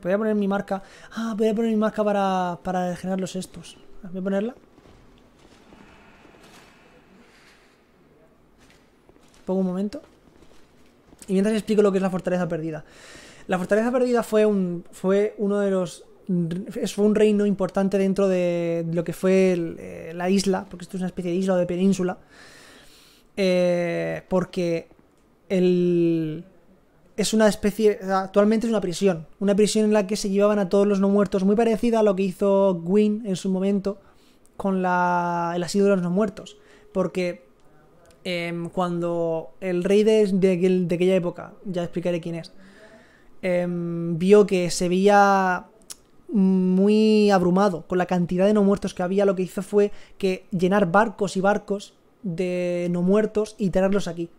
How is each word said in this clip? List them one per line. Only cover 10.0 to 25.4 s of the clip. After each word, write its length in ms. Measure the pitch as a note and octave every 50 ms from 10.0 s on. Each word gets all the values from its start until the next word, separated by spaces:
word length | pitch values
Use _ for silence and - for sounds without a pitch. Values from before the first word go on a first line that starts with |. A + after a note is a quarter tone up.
| - - _ _ _ - _ - - - - - - _ _ _ _ _ _ _ _ _ - _ - -
Y 60 | G3
mientras 220 | F#3 G3 G#3+ A3+
explico 260 | A3 G3 - A3 G3+
lo 100 | G#3 G3+
que 60 | F#3+ G3
es 40 |
la 80 | F#3 F#3+
fortaleza 380 | F3+ F#3 - - F3+ F3+ F3+ E3
perdida. 380 | F3 D#3+ D#3 E3 D#3 D3+ C#3+ - - - - - - - - - - - - -
La 100 | F#3+ F3+
fortaleza 340 | F3+ F3+ G3+ G#3 A3+ A#3+
perdida 320 | B3 C4 B3 B3+ A#3+ A#3 A3
fue 220 | - - G#3+ G#3+
un, 400 | G#3+ G#3 G3 F#3+ F3+ F3 E3+ F#3 -
fue 440 | - - - F#3 F#3+ G3+ G3+ G#3+ - -
uno 220 | A3 G3+ G3+ G3+
de 120 | G3+ G3
los, 320 | F#3+ F#3 F#3 E3 - - - - - _ - - F#3 F3 F3 E3 E3+ F3+ G3+ - G3
es, 180 | A#3 B3+ F#3+ -
fue 120 | - G3+
un 100 | G#3+ G#3+
reino 300 | G#3+ A3 G#3+ G#3+ G3+ G#3
importante 520 | G#3 G3+ - F#3+ F3 - - G3 F#3+ F#3+ G3+
dentro 300 | G3 F#3+ F#3+ F#3 G3 G3
de 580 | F#3 F3+ F3+ F3 F3 F3 E3+ E3+ E3+ E3+ E3+ E3
lo 120 | E3 F3 E3+
que 100 | - E3+
fue 400 | - - F#3 F#3+ F#3+ F#3+ F#3 F#3
el, 240 | F3 E3+ E3 E3+ -
eh, 320 | - F#3 F3 F3 - E3 E3
la 160 | F3 F3 F#3
isla, 360 | G3 G3+ F#3+ G3 F#3 F#3 G3+ F#3+
porque 140 | - F3 F3
esto 140 | - - F#3+
es 40 |
una 60 | F#3 F3+
especie 240 | - - F3 F3+
de 60 | E3+ F#3
isla 160 | F#3+ F#3+ F#3+
o 40 | F3+
de 80 | F3
península. 520 | F3 F3+ F3 F3+ G3 G3 F#3 F#3 F3+ F#3+ - - _ - - - - - - - - - - - - - - - - _ _ _ _ _ -
Eh, 840 | G3+ F#3 F3+ F3+ F3+ F3+ F3 F3 F3 E3+ E3+ E3+ E3 E3 E3 D#3 - _
porque 600 | - F#3 F#3 F#3 - F#3+ F3+ E3+ E3+ E3 - - - _ _ _ _ _ _ _ _ _